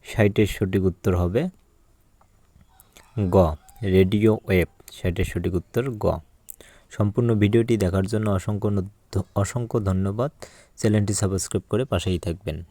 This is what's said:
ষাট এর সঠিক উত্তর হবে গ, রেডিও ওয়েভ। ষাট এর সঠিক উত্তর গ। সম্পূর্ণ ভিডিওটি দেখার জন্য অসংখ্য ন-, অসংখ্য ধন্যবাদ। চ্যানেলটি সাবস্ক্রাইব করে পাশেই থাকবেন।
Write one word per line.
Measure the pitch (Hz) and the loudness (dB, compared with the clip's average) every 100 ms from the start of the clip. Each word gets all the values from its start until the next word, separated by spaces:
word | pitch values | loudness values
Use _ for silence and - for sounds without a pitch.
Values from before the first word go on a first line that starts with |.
| - | -8
ষাট | - 104 98 | 2 2 4
এর | 104 | 0
সঠিক | - 95 98 | 0 -2 0
উত্তর | 92 90 - 90 | 0 -2 -2 0
হবে | 87 104 180 - _ _ _ _ _ _ _ _ _ _ _ _ _ - _ - 98 | 0 0 -4 -8 _ _ _ _ _ _ _ _ _ _ _ _ _ -20 _ -4 2
গ, | 95 85 76 - - | 4 4 0 -12 -10
রেডিও | 104 92 95 104 110 107 - | 2 4 4 4 2 2 2
ওয়েভ। | 95 85 _ - | 0 0 _ -20
ষাট | - 92 87 | -6 -4 -2
এর | 90 | -4
সঠিক | 90 87 | -2 -2
উত্তর | 87 - 113 135 | -4 -4 -6 -6
গ। | 110 90 80 - _ _ - - - _ | -4 -2 -4 -8 _ _ -20 -20 -20 _
সম্পূর্ণ | - 104 104 120 | -2 0 2 2
ভিডিওটি | 110 101 117 117 113 | 4 4 4 2 0
দেখার | 92 95 95 | 2 0 0
জন্য | 110 107 | -2 0
অসংখ্য | 95 - 104 104 | -2 -2 -4 -2
ন-, | 101 95 _ _ - - - | -2 -4 _ _ -6 -4 -2
অসংখ্য | 98 123 117 120 | -2 -4 -4 -2
ধন্যবাদ। | 98 95 98 104 139 _ - - _ - | 0 0 -2 -2 -6 _ -20 -20 _ -4
চ্যানেলটি | 113 107 101 | 0 2 0
সাবস্ক্রাইব | 101 101 92 - 101 - | 0 0 -2 -2 -6 -2
করে | 104 135 | -4 -2
পাশেই | 90 95 90 | -2 -2 -4
থাকবেন। | - 82 - 78 82 | -4 -6 -6 -10 -12